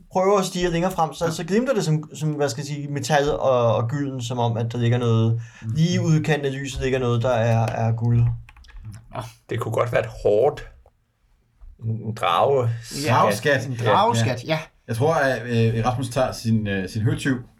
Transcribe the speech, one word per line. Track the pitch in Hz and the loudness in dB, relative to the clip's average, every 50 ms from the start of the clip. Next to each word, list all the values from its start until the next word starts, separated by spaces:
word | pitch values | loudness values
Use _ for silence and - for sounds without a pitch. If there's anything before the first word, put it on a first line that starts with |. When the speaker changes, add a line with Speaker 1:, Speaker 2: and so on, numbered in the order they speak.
| - - | -14 -4
Speaker 1:
prøver | - 185 185 196 208 196 | 0 2 4 4 4 4
at | 190 | 2
stige | - - 180 175 180 | 0 -2 0 0 0
længere | 165 165 175 190 | 2 0 0 0
frem, | - 170 160 147 | 0 0 -2 -2
så, | 139 - 170 | -2 -2 -2
Speaker 2:
Ja. | 165 | -2
Speaker 1:
så | 165 - 175 | -2 -4 -2
glimter | 165 190 226 254 277 262 | 0 0 2 2 2 0
det | 202 165 | 0 0
som, | 160 156 151 156 - - | 0 0 0 -2 -6 -8
som, | 120 151 156 | -4 -4 -2
hvad | 147 143 143 135 | 0 0 -2 -2
skal | 117 135 | -2 -6
jeg | 139 | -8
sige, | - 147 147 143 143 | -8 -8 -8 -6 -6
metal | 143 139 117 - 156 143 143 147 | -6 -4 0 2 2 2 2 2
og, | - - - 135 127 123 120 117 101 | 0 0 2 2 2 4 4 2 2
og | 104 117 117 | 2 0 -2
gylden, | 151 143 143 135 131 131 | -2 -2 -4 -4 -6 -6
som | 120 117 127 123 | -6 -4 -2 -2
om, | 120 117 98 | 0 0 0
at | 117 120 117 | -2 -4 -4
der | - 120 | -2 0
ligger | 117 117 120 120 | 0 2 2 2
noget, | 123 117 113 113 113 113 113 117 - - - - | 2 2 2 4 4 2 0 -2 -4 -10 -16 -12
Speaker 2:
Mhm. | - 113 113 | -8 -4 0
Speaker 1:
lige | 156 160 180 180 | 0 2 2 2
i | 180 | 2
udkanten | 170 165 156 151 151 160 147 143 139 | 2 2 2 2 2 0 0 0 0
af | 135 131 | -4 -4
lyset | 135 135 127 - - | -4 -8 -8 -6 -4
ligger | 135 131 127 131 | -2 0 0 0
noget, | 127 120 120 117 | 2 0 0 2
der | 117 127 | 2 2
er, | 123 113 113 120 113 113 113 | 2 2 2 2 2 2 2
er | - - 117 113 113 | 0 -2 -2 0 0
guld. | 117 113 117 120 117 117 117 120 117 117 - - - - - - - - - 107 101 - - - - | 0 0 0 2 4 4 4 2 0 -2 -8 -16 -20 -20 -20 -20 -18 -16 -16 -16 -16 -18 -18 -14 -12
Speaker 2:
Nå. | 110 110 - - _ _ - | -12 -12 -12 -16 _ _ -6
Speaker 3:
Det | - 113 | -6 -4
kunne | 117 117 113 | -4 -2 -2
godt | 123 120 117 | -2 -2 0
være | 120 123 117 | 0 -2 -2
et | 117 - - | -2 -6 -2
hord. | - 104 104 107 127 147 143 - - - - - _ - _ _ _ _ _ _ _ _ _ _ _ _ _ _ - - - - 113 | 0 2 4 4 4 2 0 -2 -10 -16 -20 -20 _ -20 _ _ _ _ _ _ _ _ _ _ _ _ _ _ -20 -20 -16 -8 -6
En, | 110 | -6
en | 113 110 - 110 107 | -6 -4 -6 -8 -6
drage. | - - 87 85 90 107 135 143 131 120 117 117 - - - - 139 143 | -2 0 2 2 2 4 4 2 2 2 0 -2 -4 -8 -10 -10 -6 -2
Speaker 2:
Ja, | 127 127 | 2 2
Speaker 4:
Drageskat. | 147 - - - - - 147 139 127 117 | 4 4 2 2 0 0 0 0 0 0
Speaker 2:
en | 131 123 113 113 | -4 -6 -2 0
drageskat, | 113 135 180 208 233 - 117 113 - 120 117 - | 2 4 4 4 4 2 2 0 0 -2 -4 -4
ja. | 139 160 156 - - _ _ _ - | -4 -4 -4 -4 -10 _ _ _ -6
Speaker 4:
Jeg | 117 | -2
tror, | 117 143 156 165 | 0 2 2 2
at, | 156 139 135 127 113 | 2 2 2 0 -2
øh, | 120 123 120 113 113 113 110 113 | -2 -2 2 2 2 2 2 0
Erasmus | 110 123 117 139 131 113 | 0 0 -2 -2 -4 -2
tager | - 135 117 - | 0 0 0 0
sin, | - - - 113 113 107 104 | -2 -4 0 0 2 2 0
øh, | 101 98 95 92 90 | 0 -2 -4 -4 -4
sin | - 113 | -4 -2
høtyv, | 104 - - - - 147 127 123 - - _ | 0 0 0 0 0 -2 -2 -2 -6 -12 _